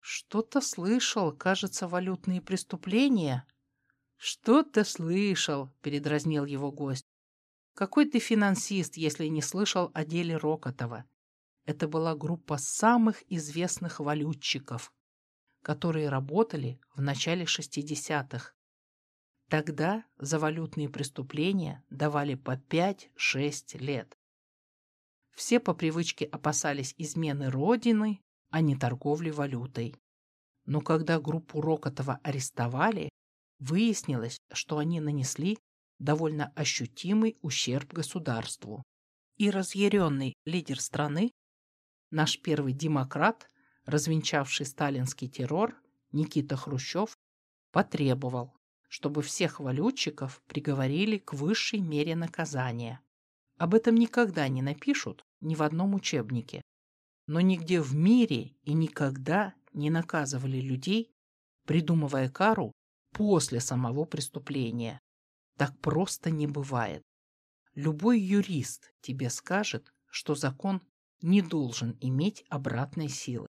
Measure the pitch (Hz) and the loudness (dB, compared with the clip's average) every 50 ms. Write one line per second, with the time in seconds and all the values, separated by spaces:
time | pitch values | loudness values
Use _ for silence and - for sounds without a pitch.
0 | _ - - - - _ - 208 220 _ - 285 269 - - - 170 185 226 254 | _ -10 -10 -10 -10 _ -2 -2 -2 _ 0 -2 0 0 -6 -4 0 2 2 2
1 | 240 - - 226 190 160 147 - - 185 190 190 - 185 - - 202 175 175 180 | 2 0 0 2 0 0 0 0 0 0 0 2 0 -4 -4 -6 -6 -2 -2 -2
2 | 185 185 185 180 - - 185 180 - - 190 185 - _ - 175 - 185 180 226 | -2 -2 -4 -4 -2 -2 -2 -2 -2 -2 -4 -4 -4 _ -10 -10 -6 0 2 4
3 | 269 285 262 214 165 147 131 127 131 _ _ _ _ _ _ _ _ _ _ _ | 4 4 4 2 2 0 0 -2 -4 _ _ _ _ _ _ _ _ _ _ _
4 | _ _ _ _ - - - - _ - 226 294 320 302 _ 220 214 - - - | _ _ _ _ -8 -8 -8 -4 _ 6 6 6 6 6 _ 2 2 2 -2 -6
5 | 170 165 170 190 208 202 190 - - - 151 139 139 135 _ _ _ 147 143 147 | -2 0 2 2 2 2 2 0 0 0 0 -2 -2 -6 _ _ _ -4 -2 -2
6 | 143 147 151 151 147 160 156 147 143 143 143 135 143 143 135 143 143 139 135 131 | 0 0 0 2 2 2 2 2 0 0 -2 -2 -4 -4 -4 -4 -4 -4 -4 -4
7 | - _ _ _ _ _ _ _ _ _ _ _ _ _ _ - 196 190 - 294 | -6 _ _ _ _ _ _ _ _ _ _ _ _ _ _ -4 -4 2 6 6
8 | 294 294 - 240 - - 233 220 208 202 190 175 - - 202 190 170 - - - | 6 6 6 0 2 4 4 4 6 4 4 2 0 -2 0 0 0 -2 -2 0
9 | 160 151 147 - 165 156 160 156 147 - - 180 208 202 - 190 180 175 - 160 | 0 0 0 0 -2 0 0 0 -2 -2 0 0 0 2 2 0 0 0 -2 -4
10 | 156 151 160 170 175 170 165 156 - 151 156 156 - 135 127 - 127 117 120 110 | -4 -2 0 -2 0 0 -2 0 2 0 0 0 -2 -6 -6 -4 -6 -6 -6 -10
11 | 120 _ _ _ _ _ _ _ _ _ _ _ _ - 151 143 - 151 151 160 | -12 _ _ _ _ _ _ _ _ _ _ _ _ -6 -4 -2 -2 -2 0 0
12 | 160 165 160 147 147 156 170 165 - - 151 139 - - - - - 220 240 240 | 0 0 -2 -2 -2 -4 -4 -4 -4 -6 -4 -4 -4 -6 -4 2 4 6 6 6
13 | 226 220 214 - - _ 190 170 151 151 147 165 175 180 - - 180 170 - - | 6 4 2 0 -6 _ -6 -6 -4 -4 -4 -2 -2 -2 -2 -4 -6 -8 -6 -4
14 | 151 143 147 151 147 151 156 135 - - - 131 - - 120 120 - - _ _ | -2 -2 0 0 0 -2 -4 -4 -4 -4 -4 -4 -4 -8 -10 -10 -10 -12 _ _
15 | _ _ _ _ _ _ _ _ _ _ _ _ _ - 151 147 - 170 160 160 | _ _ _ _ _ _ _ _ _ _ _ _ _ -4 -4 -2 0 0 0 0
16 | 151 147 139 135 135 139 151 190 226 220 - 156 139 123 127 - _ _ _ - | 0 0 0 0 -2 0 2 2 2 2 0 -4 -4 -4 -6 -8 _ _ _ -4
17 | 139 143 139 131 - 165 165 180 175 156 - - 156 - - 143 143 147 156 143 | -2 -2 0 -2 0 0 0 0 0 0 -2 -2 -2 -6 -6 -6 -4 -4 -6 -6
18 | - - 156 147 135 135 - 123 - - _ _ _ _ _ _ _ _ _ _ | -4 -2 -2 -2 -2 -2 -8 -8 -8 -10 _ _ _ _ _ _ _ _ _ _
19 | _ _ _ _ _ _ _ _ _ _ - 156 151 156 151 143 151 170 202 226 | _ _ _ _ _ _ _ _ _ _ 0 0 0 -2 -2 0 0 0 0 0
20 | 226 _ _ _ 139 139 156 156 156 156 156 165 165 160 - - 151 139 135 - | -4 _ _ _ -6 -2 0 0 0 0 0 -2 -6 -6 -4 -4 -6 -4 -4 -6
21 | 143 135 _ - 135 135 - 147 151 185 202 190 170 151 - - _ _ - 139 | -6 -6 _ -10 -12 -8 -4 -2 0 0 2 0 -2 -2 -6 -10 _ _ -6 -2
22 | 147 151 147 147 143 143 131 131 - - 131 131 - _ - 160 175 196 196 - | -2 0 0 0 -2 -2 -4 -6 -4 -6 -6 -6 -4 _ 0 2 2 2 0 -4
23 | - - _ - - - - 131 139 147 143 - - - - - 127 135 143 123 | -10 -20 _ -2 -2 0 0 0 0 -2 -2 -6 -12 -14 -14 -8 -6 -4 -4 -4
24 | 101 _ - _ _ _ _ _ _ _ _ _ _ _ _ _ _ _ _ _ | -6 _ -16 _ _ _ _ _ _ _ _ _ _ _ _ _ _ _ _ _
25 | _ _ _ _ _ _ _ - - - 233 240 233 - 170 - - 160 156 170 | _ _ _ _ _ _ _ -12 -2 2 2 2 4 2 -2 0 0 0 0 0
26 | 170 165 - - - - - 135 - 147 151 - - 156 143 139 135 131 - _ | -2 -2 -2 -6 -6 -8 -8 -4 -2 0 0 0 0 0 -2 -2 -4 -8 -8 _
27 | 165 147 - 165 165 156 139 143 139 135 127 131 143 185 240 240 226 240 226 214 | -10 -6 -4 -2 -2 0 -2 -2 -2 -2 -2 0 4 4 4 4 4 4 4 4
28 | 214 214 208 196 _ _ _ _ _ _ - 160 160 151 135 135 135 123 123 127 | 2 0 -2 -4 _ _ _ _ _ _ 0 2 4 4 2 2 0 -2 -2 -2
29 | - 143 147 156 170 160 151 147 143 139 131 120 120 120 - - 117 113 - - | -2 -2 -2 0 -2 -4 -4 -4 -4 -4 -4 -6 -6 -6 -6 -6 -8 -8 -8 -14
30 | _ _ _ _ _ _ _ _ _ _ _ _ _ - 139 151 135 - 160 160 | _ _ _ _ _ _ _ _ _ _ _ _ _ -2 -2 -2 0 2 0 0
31 | 160 156 170 160 143 147 151 160 - _ - 151 151 160 160 151 - 143 131 - | 2 2 0 0 0 -2 -4 -4 -4 _ -6 -2 0 0 0 0 0 -6 -4 -4
32 | 135 139 131 - _ 151 139 139 131 - _ - 123 120 123 131 160 214 226 196 | -4 -4 -4 -4 _ -4 -4 -4 -4 -6 _ -2 -2 -2 0 2 2 2 2 0
33 | 156 71 _ _ _ _ _ _ _ _ _ _ 139 131 160 185 226 233 208 - | -6 -8 _ _ _ _ _ _ _ _ _ _ -6 -2 0 2 2 2 2 0
34 | - - 139 123 113 120 120 - _ _ - - - - 156 151 147 165 175 165 | -2 -4 -2 -2 -2 -4 -8 -10 _ _ -8 -8 -6 -4 -2 -2 0 0 -2 -2
35 | 156 151 147 143 131 131 - - 143 185 214 - _ _ _ _ _ _ _ _ | -2 -2 -2 -2 -2 -4 -4 -2 -2 -2 -2 -4 _ _ _ _ _ _ _ _
36 | - 143 147 156 165 156 151 147 143 - - - 151 131 - - 131 120 - - | 0 0 2 2 2 0 0 -2 -4 -6 -4 -4 -2 -2 -2 -2 -4 -6 -8 -8
37 | - 175 202 214 220 226 220 _ - 160 127 - - - 123 139 139 - - 165 | -2 2 2 4 4 2 0 _ -6 -4 -2 -2 -2 0 0 -2 -2 -4 -6 -6
38 | 156 - - 185 160 147 120 113 113 - - - - 104 107 104 127 _ _ _ | -6 -4 -6 -6 -2 -2 -2 -2 -4 -6 -10 -12 -12 -12 -12 -12 -14 _ _ _
39 | _ _ _ _ _ _ _ _ 208 202 196 196 190 - - 196 202 208 202 208 | _ _ _ _ _ _ _ _ 2 2 2 2 -2 -2 0 2 4 6 6 6
40 | 185 160 143 135 135 131 - _ _ - 160 180 156 - 139 123 - - - - | 4 4 2 0 -2 -4 -6 _ _ -4 -4 -4 -2 -4 -6 -6 -6 -6 -2 -2
41 | 147 147 147 160 208 240 _ _ _ _ _ _ _ _ _ _ _ _ _ _ | -2 0 0 0 0 0 _ _ _ _ _ _ _ _ _ _ _ _ _ _
42 | _ _ - 156 156 147 - - _ - 156 147 143 135 127 139 156 160 151 143 | _ _ 0 0 2 2 0 -4 _ 0 0 0 2 0 -2 0 0 0 2 2
43 | 131 131 - 143 156 208 226 - - _ _ _ _ _ _ _ _ - 139 151 | 0 -2 0 2 2 2 2 0 -10 _ _ _ _ _ _ _ _ 0 0 0
44 | 147 170 160 156 143 - - 151 139 131 - - 147 135 - - 151 143 139 131 | 2 2 0 0 0 0 0 0 0 0 -2 -4 -4 -6 -4 -2 -2 -2 0 0
45 | 127 127 - - - 131 - - 131 120 147 170 214 - - - _ _ _ _ | -2 -4 -4 -6 -10 -10 -6 -6 -4 -2 0 0 0 0 -2 -8 _ _ _ _
46 | _ _ - 147 156 147 - 156 135 135 135 131 - - 143 131 131 - - 165 | _ _ -2 -2 -2 0 0 -2 -2 0 -4 -4 -4 -4 -6 -6 -6 -4 -2 -2
47 | 208 220 - _ _ _ _ _ _ _ _ _ _ _ _ 165 202 - - - | -2 -2 -4 _ _ _ _ _ _ _ _ _ _ _ _ 0 0 0 0 0
48 | 147 135 127 131 135 127 127 123 120 127 _ _ _ _ _ _ _ _ - - | 2 2 2 2 0 -4 -4 -4 -6 -8 _ _ _ _ _ _ _ _ -16 -6
49 | - 143 147 151 143 - - - 180 160 - - 147 131 127 135 160 233 262 - | -6 -2 -2 -2 -4 -4 -2 -2 -2 -2 -2 -4 -4 -2 -2 0 0 0 0 0
50 | - 165 147 - 143 131 131 - _ _ - 147 - - 143 135 135 131 139 160 | -4 -4 -4 -6 -8 -8 -8 -12 _ _ -6 -4 -2 -2 0 0 0 0 2 2
51 | 202 220 220 202 _ - - 139 139 165 220 - - - - 214 196 165 151 147 | 2 2 0 -2 _ -6 -6 -2 0 0 2 2 0 -2 -2 -2 -2 0 0 0
52 | 147 165 160 165 170 165 165 - 165 151 147 135 127 127 120 117 120 113 117 131 | 0 0 0 -2 -2 -4 -4 -4 -6 -4 -2 -2 -2 -2 -2 -4 -6 -8 -10 -12
53 | _ _ _ _ _ _ _ _ _ _ _ _ 170 165 190 226 226 240 226 226 | _ _ _ _ _ _ _ _ _ _ _ _ 0 4 4 6 6 6 6 6
54 | 233 226 - - 240 220 175 - - 131 135 127 131 139 147 - - 277 285 285 | 6 6 4 2 2 2 4 0 0 0 0 0 0 -2 -2 -2 0 0 0 0
55 | - - 95 - - _ _ _ - 156 160 151 156 151 156 165 185 196 196 196 | -2 -6 -10 -12 -16 _ _ _ -4 -4 0 2 0 0 2 2 2 2 2 0
56 | 196 - - 143 113 104 127 120 113 - - - - _ _ _ _ _ _ _ | 0 0 -2 -2 -2 0 -4 -4 -4 -6 -12 -14 -14 _ _ _ _ _ _ _
57 | _ _ _ _ _ - 151 165 180 190 190 170 165 160 180 175 156 131 135 147 | _ _ _ _ _ -2 2 4 6 6 6 4 2 2 2 2 2 2 2 4
58 | 160 190 226 254 233 220 151 117 - - - _ _ - 147 160 160 151 - - | 6 8 8 8 8 6 4 -2 -2 -6 -12 _ _ 0 2 2 2 2 0 0
59 | 151 139 135 135 131 139 160 196 208 190 - _ _ _ _ - 147 151 165 165 | -2 -2 -2 -2 -2 0 2 2 2 0 -4 _ _ _ _ -4 0 0 2 0
60 | 165 165 - 165 147 131 139 127 131 135 135 131 131 135 131 131 131 - 196 226 | 0 0 -2 -2 -2 -2 -4 -4 -2 -2 -2 -2 -2 -2 -4 -2 0 0 0 0
61 | 226 - _ _ _ _ _ _ _ _ _ _ _ - 147 165 165 151 170 165 | 0 -4 _ _ _ _ _ _ _ _ _ _ _ 2 2 2 4 4 4 4
62 | 151 139 139 139 131 127 135 - 185 214 226 208 156 107 - _ _ _ _ _ | 4 2 0 0 0 0 0 2 4 4 4 2 0 -4 -6 _ _ _ _ _
63 | _ _ _ - 214 208 196 165 - - 131 120 120 - 135 123 127 120 120 143 | _ _ _ 0 2 4 6 4 4 2 -2 -2 -2 0 -2 0 0 0 0 -2
64 | 156 165 - 151 135 - _ 147 131 - 147 135 127 117 113 120 117 113 - - | -2 -2 -2 -6 -6 -6 _ -12 -8 -6 -4 -2 -2 -2 -2 -4 -4 -6 -8 -10
65 | _ _ _ _ _ _ _ _ _ _ _ _ 151 135 - - - 160 160 156 | _ _ _ _ _ _ _ _ _ _ _ _ -2 -2 -2 -2 -2 0 2 2
66 | 185 - - - - 165 160 151 151 147 143 147 139 135 139 120 113 101 76 73 | 0 0 -4 -4 -2 -2 0 0 0 -2 -2 -4 -4 -2 -2 -2 -2 -2 -4 -8
67 | - _ _ _ _ _ _ _ _ _ _ _ _ _ _ - 143 156 156 147 | -12 _ _ _ _ _ _ _ _ _ _ _ _ _ _ -2 0 0 0 2
68 | 175 226 247 226 196 185 196 202 196 196 185 147 117 - - - _ - _ _ | 4 6 6 6 4 4 4 4 4 2 0 -2 -2 -4 -8 -12 _ -20 _ _
69 | - - 127 131 131 120 - - - - 175 196 214 - - - - - _ _ | -10 -8 -6 -4 -2 -4 -4 -6 -6 -2 -2 0 0 -2 -4 -6 -8 -10 _ _
70 | _ _ - - - - 151 139 - 135 131 - - 196 196 185 - _ _ _ | _ _ -12 -10 -2 -2 -2 0 0 -4 -4 -2 -2 -2 -2 -2 -4 _ _ _
71 | _ _ _ _ - 165 185 202 190 160 175 160 143 123 120 - 120 117 117 - | _ _ _ _ 2 4 6 6 4 4 0 -2 -2 -2 -2 -4 -4 -4 -4 -4
72 | - 131 131 131 156 208 214 - - _ - 139 135 135 117 120 131 139 - 175 | -4 -2 0 2 0 0 -2 -4 -14 _ -8 -4 -4 -2 -2 -2 -4 -4 -4 -6
73 | 156 147 127 - - - 120 117 - - | -4 -4 -6 -8 -6 -6 -6 -6 -8 -10